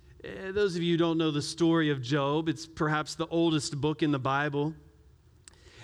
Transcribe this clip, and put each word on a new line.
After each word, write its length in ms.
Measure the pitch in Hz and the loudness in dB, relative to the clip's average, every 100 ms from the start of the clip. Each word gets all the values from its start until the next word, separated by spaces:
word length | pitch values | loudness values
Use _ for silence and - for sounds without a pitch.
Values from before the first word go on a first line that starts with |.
| - - | -20 -20
Eh, 280 | - - 190 | -16 -12 -6
those 240 | 196 202 170 | 0 0 2
of 80 | |
you 100 | 170 | 2
who 40 | 165 | 4
don't 200 | 170 160 | 4 2
know 140 | 160 | 0
the 100 | 147 | 0
story 480 | - - 170 165 151 | -4 0 4 4 2
of 120 | 139 | 0
Job, 460 | 123 147 139 151 165 | 0 0 2 0 -2
it's 180 | 143 - | -4 -6
perhaps 480 | - 151 151 151 - | -4 -2 0 -4 -6
the 120 | 160 | -4
oldest 520 | 165 170 156 - 143 | 0 2 2 -2 -4
book 220 | 151 151 | -2 0
in 80 | 156 | 0
the 80 | 143 | 0
Bible. 540 | 131 135 147 143 151 156 - - - _ _ - - - - - | 0 0 0 -2 -4 -6 -18 -20 -20 _ _ -20 -20 -20 -20 -14